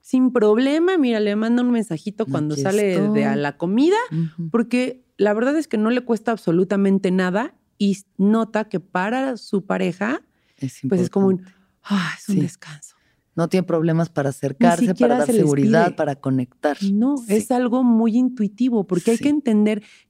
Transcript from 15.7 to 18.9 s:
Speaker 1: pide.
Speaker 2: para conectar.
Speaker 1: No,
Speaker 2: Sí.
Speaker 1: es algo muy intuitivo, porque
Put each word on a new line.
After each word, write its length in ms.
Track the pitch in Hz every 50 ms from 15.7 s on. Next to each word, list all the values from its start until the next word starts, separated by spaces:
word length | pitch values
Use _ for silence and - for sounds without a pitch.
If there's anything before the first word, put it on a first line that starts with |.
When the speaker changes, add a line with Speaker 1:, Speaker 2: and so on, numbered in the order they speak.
| - 165 170
Speaker 1:
pide. 100 | 175 -
Speaker 2:
para 200 | - 160 147 139
conectar. 600 | 135 - 139 135 131 127 123 _ _ - 151 143 - 196 196 196
Speaker 1:
No, 240 | 208 233 269 294 277
Speaker 2:
Sí. 160 | 233 220 196
Speaker 1:
es 160 | 220 208 - 254
algo 300 | 247 254 247 208 254 262
muy 320 | 240 233 220 226 233 208
intuitivo, 680 | 247 254 254 247 247 214 196 - - 247 262 240 220 185
porque 260 | -